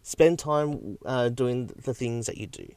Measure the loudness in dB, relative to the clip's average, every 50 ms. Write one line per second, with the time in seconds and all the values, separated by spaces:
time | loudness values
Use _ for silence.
0 | _ -12 4 6 6 6 6 4 0 0 2 2 2 0 -2 -4 -6 -10 -10 -8
1 | -4 -2 0 2 2 2 2 2 0 0 2 -2 -4 -6 -10 -8 -4 -6 -4 -2
2 | -2 -2 -2 -2 -4 -4 -6 -6 -10 -12 -10 -14 -16 -16 -18